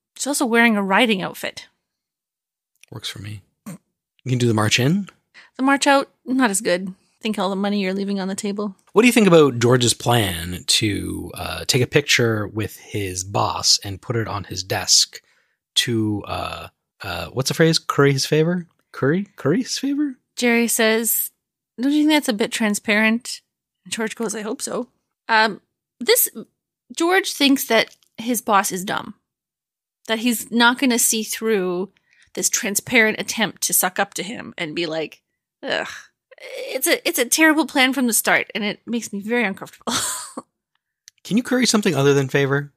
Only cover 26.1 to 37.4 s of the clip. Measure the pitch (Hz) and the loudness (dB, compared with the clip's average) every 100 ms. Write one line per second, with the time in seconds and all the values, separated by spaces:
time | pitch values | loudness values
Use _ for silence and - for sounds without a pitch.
26.1 | 480 - 226 - _ _ _ - 247 339 | 2 2 -4 -18 _ _ _ -12 -2 0
27.1 | 381 381 - 277 269 - 220 - - _ | 2 0 2 4 4 2 0 0 -6 _
28.1 | - 226 226 - 196 208 185 196 127 - | -10 -4 -4 2 2 2 -4 -6 -8 -8
29.1 | - _ _ _ _ _ _ _ _ - | -16 _ _ _ _ _ _ _ _ -6
30.1 | 226 240 220 - 233 240 240 262 233 - | -2 -2 -2 -2 2 2 2 2 2 0
31.1 | 226 214 - 226 208 185 180 196 _ _ | 0 -4 -4 -2 0 0 -4 -6 _ _
32.1 | _ _ - - - 214 202 - 247 220 | _ _ -4 -2 -2 -2 -4 0 2 4
33.1 | - 196 - 196 - - 170 185 - 196 | 0 -6 -2 -4 -2 -2 0 0 0 -4
34.1 | - 170 220 76 - 165 151 170 160 147 | -4 -10 -10 -12 -10 -8 -4 -4 -4 -8
35.1 | - _ _ _ _ 277 - - - - | -10 _ _ _ _ -6 -4 -4 -12 -20
36.1 | _ _ - - - - 262 339 277 - | _ _ -20 -16 -12 -8 -4 0 0 0
37.1 | - 240 - | -2 0 4